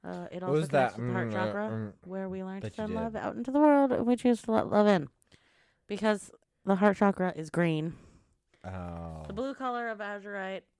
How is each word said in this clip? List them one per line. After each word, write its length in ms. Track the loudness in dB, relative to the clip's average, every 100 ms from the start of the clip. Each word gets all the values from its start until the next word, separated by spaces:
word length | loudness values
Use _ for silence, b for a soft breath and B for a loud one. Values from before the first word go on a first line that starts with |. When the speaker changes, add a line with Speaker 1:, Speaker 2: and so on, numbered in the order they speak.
Speaker 1:
Uh, 240 | -10 -10 -10
it 120 | -6
Speaker 2:
What 60 | 0
Speaker 1:
also 40 | 0
Speaker 2:
was 80 | 2
Speaker 1:
connects 240 | 2 2 -2
Speaker 2:
that, 40 |
Speaker 1:
with 60 | -4
the 60 | -2
heart 140 | -2
Speaker 2:
mm, 40 |
uh, 120 | -2 -2
Speaker 1:
chakra, 240 | -2 -4
Speaker 2:
mm, 240 | -6 -8 -12
Speaker 1:
where 260 | -12 -8 -6
we 140 | -8
learn 140 | -8 -8
to 60 | -10
Speaker 2:
that 60 |
you 100 | -8
Speaker 1:
send 60 | -6
Speaker 2:
did? 60 | -4
Speaker 1:
love 200 | -4 -6
out 200 | -6 -6
into 140 | -2
the 100 | 4
world, 320 | 6 6 4
and 140 | 2 2
we 100 | 2
choose 280 | 4 2
to 80 | 2
let 180 | 0 4
love 160 | 4 6
in. 240 | 4 0 _ b b b b b b _
Because 420 | -2 0 0 -4 -20 _ _
the 120 | 0 4
heart 220 | 4 6
chakra 360 | 4 4 -2 -4
is 140 | -4
green. 460 | 2 2 2 -2 -8 b b b b _ _
Speaker 2:
Oh. 600 | -12 -10 -8 -10 -10 -12 -10
Speaker 1:
The 80 |
blue 220 | -8 -8 -6
color 320 | -6 -4 -6
of 80 | -6
Azurite 640 | -8 -10 -10 -8 -8 -10 _